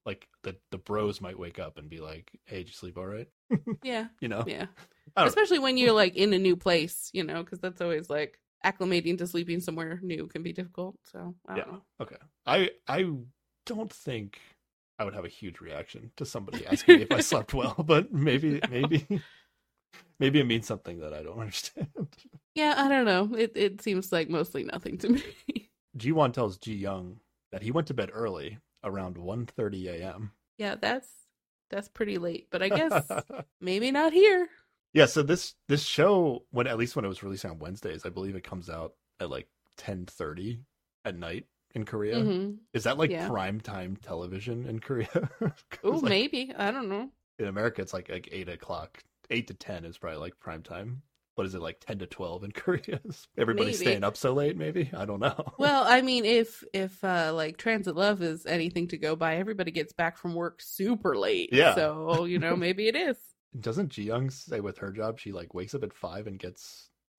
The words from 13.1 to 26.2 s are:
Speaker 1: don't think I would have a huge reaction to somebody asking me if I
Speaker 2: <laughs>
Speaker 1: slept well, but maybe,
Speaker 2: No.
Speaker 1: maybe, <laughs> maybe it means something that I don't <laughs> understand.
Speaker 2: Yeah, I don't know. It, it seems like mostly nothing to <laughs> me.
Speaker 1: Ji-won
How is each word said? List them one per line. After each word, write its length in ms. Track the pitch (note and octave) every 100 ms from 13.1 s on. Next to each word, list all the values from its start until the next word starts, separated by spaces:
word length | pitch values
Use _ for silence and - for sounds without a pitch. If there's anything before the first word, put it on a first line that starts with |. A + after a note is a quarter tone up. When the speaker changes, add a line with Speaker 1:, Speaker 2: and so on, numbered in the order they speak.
| C#3 A#2+ _ _ _ -
Speaker 1:
don't 260 | G#3+ A3
think 480 | - - A#2 G2+ - - _ _ _ _ -
I 40 | G2+
would 80 |
have 120 | F#2+ F2
a 40 |
huge 320 | - G2 E2
reaction 500 | E2+ D2+ - A2 A2+ -
to 80 | C3
somebody 400 | - G2 A#3+ -
asking 320 | - - E4
me 40 |
if 80 | -
I 80 | C#4+
Speaker 2:
<laughs> 20 |
Speaker 1:
slept 320 | - B2+ G#2
well, 220 | C3+ B2 - D#3
but 260 | D#3 F#3+
maybe, 460 | F3+ D3 C3 D#3 C#3+
Speaker 2:
No. 80 | -
Speaker 1:
maybe, 520 | B2 D3 D#3 - G3 - - _ _
<laughs> 580 | _ _ _ - - -
maybe 200 | C3+ D3
it 60 | B2+
means 180 | A2+ G#2
something 340 | G#2 - F2
that 140 | D2+
I 100 | D2+
don't 160 | D2+ A2
<laughs> 0 |
understand. 500 | G#2+ - - - D3 - E3 - - - _ -
Speaker 2:
Yeah, 180 | D4+ C#4+
I 100 | C#4
don't 160 | C#4 A#3
know. 300 | F3+ G#3 A3+
It, 140 | A3+ -
it 260 | G3 G3
seems 300 | A3 F#3 F#3
like 180 | F3 D#3
mostly 340 | D#3+ F3 C#3
nothing 340 | - F3 - F#3
to 100 | G3+
<laughs> 0 |
me. 600 | B3+ - - - - - _ _ B2+
Speaker 1:
Ji-won 360 | A#2 D#3+